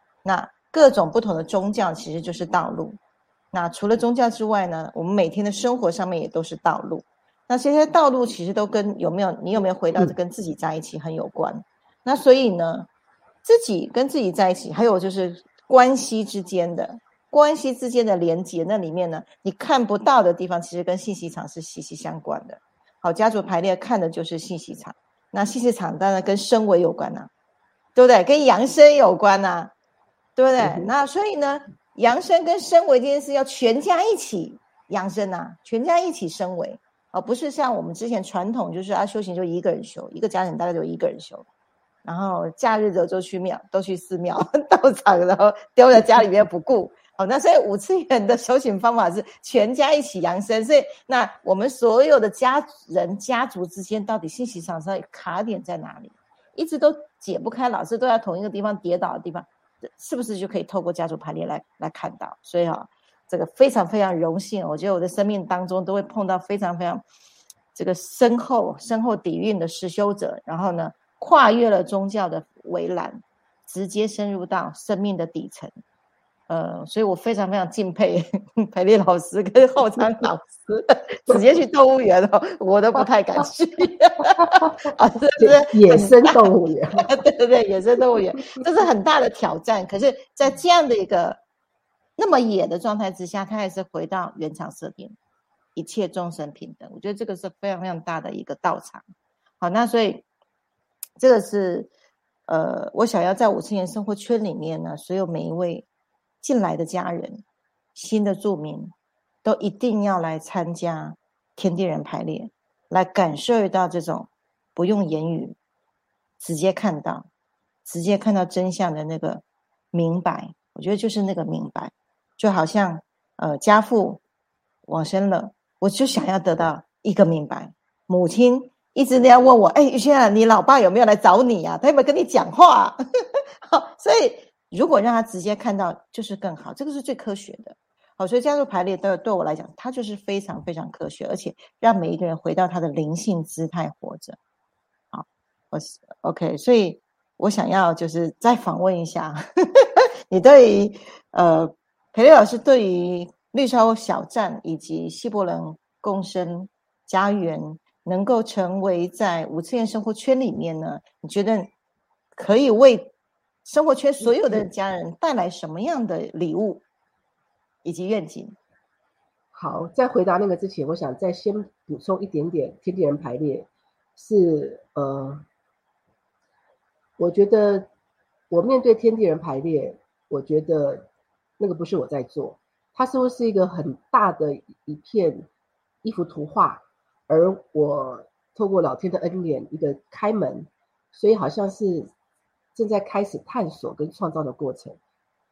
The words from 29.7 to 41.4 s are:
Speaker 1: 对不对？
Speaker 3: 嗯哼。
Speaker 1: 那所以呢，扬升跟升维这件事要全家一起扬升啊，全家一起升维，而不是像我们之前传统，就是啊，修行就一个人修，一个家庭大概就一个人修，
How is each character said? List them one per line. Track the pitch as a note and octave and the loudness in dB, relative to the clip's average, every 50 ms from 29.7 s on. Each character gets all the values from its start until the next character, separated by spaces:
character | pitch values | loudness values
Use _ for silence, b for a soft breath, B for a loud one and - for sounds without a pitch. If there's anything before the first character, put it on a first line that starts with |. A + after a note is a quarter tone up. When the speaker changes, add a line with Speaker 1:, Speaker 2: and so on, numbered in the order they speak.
| _ _ _ _ _ _ _ _ _ _ _ _ _ | _ _ _ _ _ _ _ _ _ _ _ _ _
Speaker 1:
对 | - B3+ | 2 2
不 | C4 | 4
对？ | C4 B3+ | 4 2
Speaker 3:
嗯 | A3 F#3 E3 | 2 0 -2
哼。 | F3 F3+ | -4 -4
Speaker 1:
那 | G3+ B3 C#4+ C#4 | -2 0 0 0
所 | C4+ - F#4+ G#4 | -2 -2 -4 -4
以 | G#4+ G4 | -2 -2
呢， | D4 C#4+ C#4 C#4 D4 C#4+ - - _ _ _ _ | -2 -2 -2 -4 -6 -8 -16 -20 _ _ _ _
扬 | - A3 A#3 A#3+ D#4+ | 0 2 2 2 0
升 | F4+ - F4+ E4+ E4+ | 0 2 2 2 2
跟 | E4 F4 F#4+ | 0 -2 -2
升 | - - F4 E4+ F4 | 0 4 4 4 6
维 | F4+ C4+ B3+ | 6 4 2
这 | A#3 | 2
件 | C#4 C#4+ D4 | 0 -2 -2
事 | C#4 C#4 C#4 | -2 -2 -2
要 | C#4 C4+ | -2 -2
全 | C4+ - - C4 A3+ A3+ C#4 | -4 -4 -2 0 0 0 0
家 | D4 G4 F4+ E4+ F#4+ | 0 0 0 0 0
一 | A4+ G#4+ | 0 -2
起 | - - - - F3+ D#3+ - - - _ _ _ _ _ | -2 -4 -8 -8 -8 -8 -10 -14 -20 _ _ _ _ _
扬 | - E3+ G3 F#3 G3 | -8 -8 -8 -6 -6
升 | - G#3+ G3+ F#3+ F#3 | -6 -6 -6 -6 -8
啊， | E3+ E3+ - F3 _ _ | -10 -12 -14 -18 _ _
全 | - A#3 A3+ B3+ | -6 -6 -4 -2
家 | F4 E4+ E4+ | 0 0 0
一 | F4+ F4+ | 0 -2
起 | - - F#3+ | -6 -8 -10
升 | D#3+ - - F#3+ F3+ F#3 | -10 -8 -8 -8 -8 -6
维， | E3+ D#3 - - - _ _ _ _ _ _ | -8 -8 -10 -12 -16 _ _ _ _ _ _
而 | - F#3 | -10 -8
不 | - - B3 | -4 -4 -4
是 | A#3+ E4 C#4+ | -4 -6 -6
像 | C4 - C#4+ B3+ A3+ | -4 -4 -4 -2 -2
我 | F#3+ | -4
们 | D#3+ E3 E3+ | -6 -8 -10
之 | - A3 A#3 | -10 -8 -6
前 | A#3+ G3 F#3 | -6 -6 -6
传 | - - F#3 F3+ G3+ | -6 -6 -6 -6 -4
统， | A#3 B3 F#3+ - E3 | -6 -6 -6 -6 -8
就 | F3+ | -10
是 | F#3+ G3 G3+ | -8 -4 -4
啊， | - G3 | -2 -4
修 | G3+ - G#3+ | -4 -6 -8
行 | G3+ F#3 F3 | -8 -8 -6
就 | F3 F#3 | -6 -6
一 | E3+ E3 F3 | -4 -4 -4
个 | - F#3 | -2 -2
人 | E3 - - | -4 -4 -6
修， | - - - - - | -14 -16 -18 -18 -16
一 | - - | -10 -6
个 | - | -6
家 | G3+ - F#3 F#3 | -4 -2 -4 -4
庭 | F3+ D#3 | -4 -4
大 | D#3 E3+ | -6 -4
概 | F3 E3+ | -4 -4
就 | E3+ D#3+ | -4 -6
一 | E3 E3+ | -6 -6
个 | E3 F3+ | -4 -4
人 | D#3 D3 - | -4 -4 -6
修， | - - - - | -16 -20 -20 -20